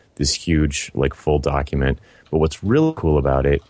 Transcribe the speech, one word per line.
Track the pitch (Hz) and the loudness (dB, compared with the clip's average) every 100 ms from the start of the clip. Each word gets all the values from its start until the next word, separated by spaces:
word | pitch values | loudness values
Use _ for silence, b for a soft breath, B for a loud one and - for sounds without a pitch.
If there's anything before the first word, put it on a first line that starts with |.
| b - | b -4
this | 73 | -4
huge, | - - 78 76 71 - | -2 0 0 0 -2 -6
like, | - 69 | -2 -2
full | - - 76 | -2 -2 0
document. | 73 69 69 69 67 - b b b | 0 -2 -2 -2 -2 -2 b b b
But | 80 | -2
what's | 80 - | 0 -2
really | 98 139 160 156 | 0 2 2 0
cool | 80 73 | 0 2
about | 69 67 69 | 2 0 2
it | 71 - | 0 -2